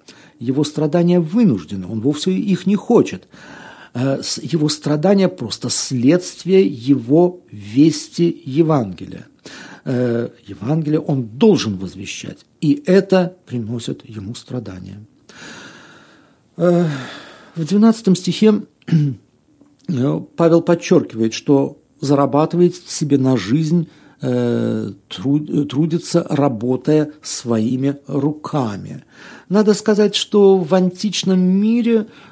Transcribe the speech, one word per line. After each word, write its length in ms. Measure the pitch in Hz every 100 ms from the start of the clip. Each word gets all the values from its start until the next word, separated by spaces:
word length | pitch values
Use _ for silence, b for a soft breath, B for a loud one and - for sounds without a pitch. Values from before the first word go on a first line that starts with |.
| - B B B
Его 260 | 120 135
страдания 560 | 147 - 151 170 175 175
вынуждены, 640 | 160 196 226 104 - 98 90
он 140 | 110
вовсе 320 | 120 147 -
их 340 | 185 208 180 -
не 100 | 202
хочет. 520 | - 240 - 185 _ B B B B B B
Э, 300 | 120 131 135
с-, 180 | - -
его 280 | - 165 151
страдания 580 | - - 151 185 202 185
просто 400 | - 113 - 120
следствие 1000 | - - 131 123 175 180 - 165 190 196
его 720 | 123 120 135 117 147 180 180 _
вести 880 | 104 101 113 160 - - - 170 156 -
Евангелия. 800 | 131 160 151 107 90 92 90 - _ B B B B
Э, 460 | - 127 123 117 117 - -
Евангелие 540 | 98 110 160 151 151
он 240 | - 139
должен 520 | 117 113 220 170 113 95
возвещать, 720 | 92 87 98 - - - _ _
и 200 | 156 143 -
это 500 | 190 196 185 175 185
приносит 640 | _ 123 107 120 117 147 -
ему 260 | 110 101
страдания. 680 | 117 - 123 104 92 92 101 107 _ _ B B B B B B B B B B B _ -
Э, 300 | 170 175 170 139 127 B B B B -
в 80 |
двенадцатом 520 | 160 196 226 220 - 185
стихе, 460 | - 170 214 208 - _ -
<clears throat> 1040 | 165 147 127 _ _ _ _ _ _ -
э, 320 | 139 131 156 - -
Павел 240 | 170 165
подчёркивает, 720 | 165 170 - 175 - 113 113
что 460 | 113 - 143 139 - _ _
зарабатывает 760 | 139 143 143 143 160 170 175
себе 420 | 175 - - 147 143
на 200 | 131 127
жизнь, 500 | 92 139 160 170 160 B B B
э, 680 | 131 123 120 117 113 113 110 98 _
труд-, 600 | - 110 143 151 170 147
трудится, 580 | 127 160 165 - 170 170
работая 840 | 151 143 113 120 127 135 151 151 B
своими 760 | - - 120 113 110 127 139 143 -
руками. 960 | 143 139 151 - 156 120 98 95 69 - B B B B
Надо 260 | 190 208
сказать, 420 | 208 - 208 208 202
что 400 | - 208 196 190
в 180 | 165
античном 640 | 185 185 180 214 180 - 185
мире, 680 | 185 190 214 233 233 226 214 B B